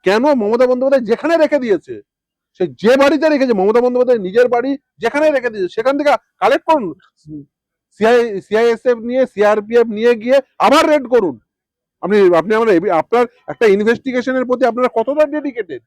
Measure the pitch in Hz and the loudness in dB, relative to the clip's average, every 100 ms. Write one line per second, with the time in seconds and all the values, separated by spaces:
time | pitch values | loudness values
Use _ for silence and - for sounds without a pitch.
0 | 180 208 277 277 202 240 254 254 269 269 | 0 0 2 0 -2 0 0 0 0 0
1 | 220 233 302 330 302 294 240 175 - 107 | 0 -4 0 0 0 0 0 -2 -4 -16
2 | _ _ _ _ _ _ 180 127 208 269 | _ _ _ _ _ _ -6 -2 0 4
3 | 277 311 311 294 262 214 196 233 247 247 | 2 2 0 0 0 0 2 2 0 0
4 | 247 240 185 214 247 240 262 277 _ _ | 0 0 0 0 2 0 -2 -8 _ _
5 | 226 285 311 277 240 214 180 - 233 285 | -4 0 0 0 -4 -6 -6 -2 -2 0
6 | 294 240 _ _ 196 277 - 320 185 - | 0 0 _ _ 0 0 0 -2 -2 -12
7 | _ _ 151 147 143 _ _ _ _ _ | _ _ -20 -20 -20 _ _ _ _ _
8 | 220 240 233 196 - 208 233 226 254 233 | 2 2 0 -6 -4 0 0 0 -2 -2
9 | 233 254 254 190 208 214 208 233 233 208 | -4 -2 -2 0 0 0 0 0 0 0
10 | 233 240 233 277 - _ 208 294 330 302 | 0 0 0 0 0 _ 2 2 2 0
11 | 240 240 180 117 _ _ _ _ _ _ | 2 0 0 -6 _ _ _ _ _ _
12 | 175 208 185 170 170 220 226 170 196 165 | -2 2 4 4 2 0 2 2 2 -2
13 | - 233 240 _ - 147 226 196 214 233 | 0 0 -2 _ -16 -2 2 2 2 -2
14 | 262 247 262 262 247 247 254 233 247 226 | -2 -4 -2 -4 -2 -2 -2 0 -2 -2
15 | 226 294 302 302 285 233 180 127 | -2 0 -2 -2 -6 -10 -10 -12